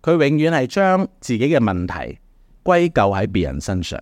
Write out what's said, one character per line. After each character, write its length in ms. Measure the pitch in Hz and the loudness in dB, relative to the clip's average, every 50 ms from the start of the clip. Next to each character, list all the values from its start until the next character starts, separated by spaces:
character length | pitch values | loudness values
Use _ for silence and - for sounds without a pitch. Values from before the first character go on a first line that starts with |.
佢 120 | - - 165 | 2 2 2
永 260 | 165 151 143 151 151 | 4 4 2 2 2
遠 120 | 151 160 | 2 2
係 160 | 165 151 131 | 0 0 -2
將 400 | 127 - 196 196 190 185 185 196 - _ _ | -2 0 0 2 2 2 2 0 -4 _ _
自 140 | - - 120 | -6 -4 -2
己 60 | 107 | 0
嘅 180 | 120 143 165 139 | 0 2 2 2
問 280 | 117 101 95 90 90 | 2 2 0 -2 -4
題 320 | 90 87 85 64 62 - - _ _ _ _ - _ - _ _ | -6 -6 -8 -10 -12 -12 -16 _ _ _ _ -20 _ -20 _ _
歸 260 | - 180 175 175 175 170 | 2 2 2 2 2 2
咎 180 | - 120 120 | 2 2 2
喺 160 | 98 98 101 | 2 0 -2
別 180 | 107 95 95 87 | -2 -2 -2 -2
人 160 | 69 67 71 | -2 -4 -8
身 220 | - - 98 92 82 | -6 -4 -4 -4 -6
上。 180 | - - - | -6 -10 -14